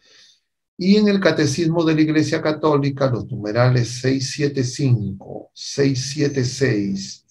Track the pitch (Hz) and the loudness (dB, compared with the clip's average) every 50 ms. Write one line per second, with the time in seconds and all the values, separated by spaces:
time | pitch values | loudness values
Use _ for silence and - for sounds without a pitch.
0 | _ _ _ - - _ _ _ _ _ _ _ _ _ _ - 175 185 202 214 | _ _ _ -20 -20 _ _ _ _ _ _ _ _ _ _ -2 2 4 4 6
1 | 214 208 202 196 196 160 156 165 151 131 - - 170 160 165 175 160 160 160 151 | 6 4 2 4 2 2 4 4 2 0 0 0 0 0 0 2 2 2 2 2
2 | 156 151 151 156 151 151 165 160 - 156 151 147 - 156 147 139 139 143 139 135 | 2 2 2 2 0 0 0 -2 0 -2 -2 0 2 2 2 2 2 0 0 0
3 | 139 127 120 107 98 - 123 101 104 104 107 120 123 127 127 123 113 - - - | 0 0 0 -2 -4 -6 -8 -8 -6 -2 0 2 4 4 4 2 0 -2 -4 -4
4 | - 131 135 135 131 - - 147 147 139 139 139 127 123 - - 143 131 120 107 | -2 0 0 0 -2 -4 -4 -2 -2 -2 0 -2 -4 -4 -4 -2 0 2 2 0
5 | 101 95 95 95 - - 95 - - - _ - - - - 139 143 139 135 123 | 0 -4 -8 -10 -14 -16 -16 -16 -18 -18 _ -16 -14 -8 -2 0 0 0 0 -2
6 | - - - 151 143 139 - 139 120 - - - 139 120 110 104 101 98 98 98 | -4 -6 -4 -2 -2 -2 0 -2 -2 -4 -2 0 0 0 0 0 -2 -2 -4 -6
7 | - - - - _ _ | -8 -12 -16 -18 _ _